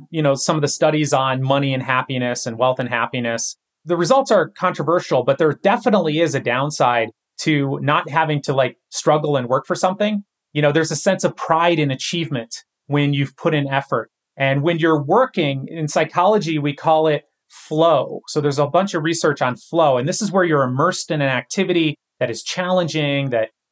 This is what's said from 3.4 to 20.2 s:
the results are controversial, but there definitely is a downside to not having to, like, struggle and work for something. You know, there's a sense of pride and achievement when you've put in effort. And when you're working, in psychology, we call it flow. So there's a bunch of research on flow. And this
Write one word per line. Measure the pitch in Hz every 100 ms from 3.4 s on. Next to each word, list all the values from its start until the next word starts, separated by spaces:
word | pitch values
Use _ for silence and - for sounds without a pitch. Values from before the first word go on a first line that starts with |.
| - - _ _ 151
the | 170
results | 175 269 269
are | 214 160
controversial, | - 180 180 147 170 170 143
but | 123 139
there | 160
definitely | 143 196 240 240 208 165 151
is | 165 135
a |
downside | 117 123 143 151 127 120 113 - _ -
to | - 151 139 143
not | 139 156 170
having | 147 160 147
to, | 139
like, | 135 127 - _
struggle | - - 156 151 143
and | 123
work | 131 -
for | 254
something. | 185 196 208 208 202 _ _
You | 147
know, | 147
there's | 147 160
a | 156
sense | - 190
of | 180 -
pride | - 160 170 165
and | 147
achievement | 131 - 170 151 131 117 - - _ -
when | 143 143
you've | 143 139 -
put | 170
in | 156 139
effort. | 139 - 123 110 _ _ -
And | 135 135
when | 156 170
you're | 160 156
working, | 139 202 254 - 151 135 135
in | 165 151
psychology, | 180 156 170 185 214 156 156
we | 147
call | 143 160 160 160
it | 151 - _ _
flow. | - - 156 165 147 - 90 -
So | -
there's | 147 139
a | 139
bunch | 170 196
of | 185
research | 156 165 165 143
on | 127 123
flow. | - 170 156 131
And | 135
this | 180